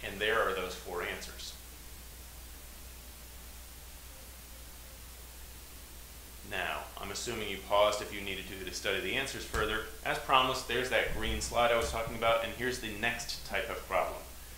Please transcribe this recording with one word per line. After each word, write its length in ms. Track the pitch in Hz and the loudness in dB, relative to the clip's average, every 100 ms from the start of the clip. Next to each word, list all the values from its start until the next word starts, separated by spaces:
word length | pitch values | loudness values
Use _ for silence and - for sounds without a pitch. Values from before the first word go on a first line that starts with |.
and 160 | 110 98 | -4 2
there 220 | 104 113 | 4 6
are 120 | 95 | 6
those 200 | 95 92 | 4 0
four 300 | 90 95 90 | -4 -4 -2
answers. 500 | 104 92 - - - - - - - - - - - - - - - - - - - - - - - - - - - - - - - - - - - - - - - - - - - - - - - - - - - - 101 | -2 -2 -6 -8 -8 -10 -12 -14 -14 -12 -12 -12 -14 -12 -12 -12 -12 -12 -14 -12 -14 -14 -14 -12 -12 -12 -14 -14 -14 -14 -14 -14 -14 -14 -14 -14 -14 -12 -14 -14 -14 -14 -14 -12 -12 -12 -12 -12 -12 -12 -14 -14 -14 -12 -4
Now, 300 | 101 85 76 - - | -2 0 -2 -4 -8
I'm 120 | 98 | -6
assuming 380 | 101 - 110 104 | -4 -2 -2 -2
you 80 | 95 - | -4 4
paused 320 | 104 104 104 | 8 8 6
if 120 | 104 | -2
you 80 | 101 | -4
needed 240 | 98 95 92 | -2 -4 -4
to, 180 | 95 92 | -6 -4
to 80 | |
study 260 | - 110 98 | -2 2 2
the 140 | 92 | 2
answers 320 | 117 135 113 92 | 0 0 -4 -2
further. 360 | 110 110 110 - - | 0 2 2 -2 -4
As 140 | - 151 | -2 -2
promised, 500 | - 135 131 127 - | 6 6 8 2 2
there's 220 | 123 123 | 2 4
that 260 | 110 92 107 | 4 4 2
green 240 | 110 110 | 2 2
slide 320 | - 117 117 | 2 6 8
I 60 | 117 | 6
was 140 | 113 | 4
talking 240 | 113 113 117 | 0 -2 2
about, 280 | 117 - | 6 6
and 80 | - | 4
here's 260 | - 123 123 | 0 0 0
the 120 | 113 101 | -2 2
next 460 | 117 - - - - | 2 2 -4 -6 -2
type 220 | 98 95 | -2 0
of 180 | 92 - | -2 2
problem. 340 | 92 - - - - - | 4 4 0 -8 -12 -12